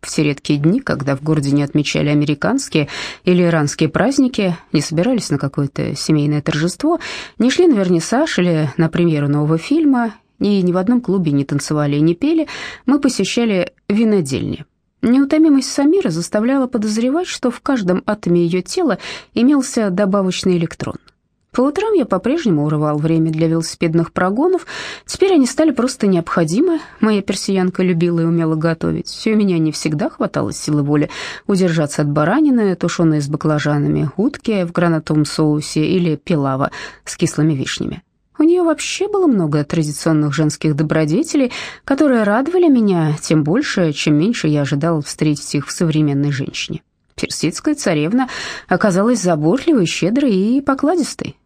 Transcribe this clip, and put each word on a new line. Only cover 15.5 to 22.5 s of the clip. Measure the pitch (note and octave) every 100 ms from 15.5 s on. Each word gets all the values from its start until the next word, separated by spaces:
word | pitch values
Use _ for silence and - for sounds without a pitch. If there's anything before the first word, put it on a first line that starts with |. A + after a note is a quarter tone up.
| C#4 C4
Самиры | - C#4+ F#4+ C#4+
заставляла | D#3+ E3+ G#3+ A3 C4+ B3+
подозревать, | A#3+ G#3+ G#3+ B3 D4+ F4+
что | - B3+
в | A#3+
каждом | - C4 F3+ F3+ -
атоме | G#3 - F3 E3+
её | F#3
тела | F3+ - E4+ F3+ - - -
имелся | - A#3+ D4 B3+ - G#3
добавочный | F3+ G#3 G3+ F#3+ F3+ F#3+ F3
электрон. | D#3+ - - - _ _ _ _ _
По | -
утрам | C4 D4+ G#4+
я | G#4 A#3+
по-прежнему | F#3 A3+ D#4+ C#4